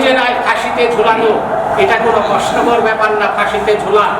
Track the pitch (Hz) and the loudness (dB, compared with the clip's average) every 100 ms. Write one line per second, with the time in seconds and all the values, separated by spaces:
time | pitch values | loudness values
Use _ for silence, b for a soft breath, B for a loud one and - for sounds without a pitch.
0 | 269 262 240 240 226 226 233 247 240 226 | 2 2 0 -2 -2 -2 -2 0 0 2
1 | 202 202 226 202 - - - - 196 226 | 2 2 2 0 -2 -4 -2 0 0 2
2 | 226 220 208 202 - 254 233 233 220 214 | 2 0 0 0 0 0 0 2 0 0
3 | 214 208 202 208 208 - 208 - 381 403 | 0 0 -2 -2 -2 -2 0 0 2 2
4 | - | 2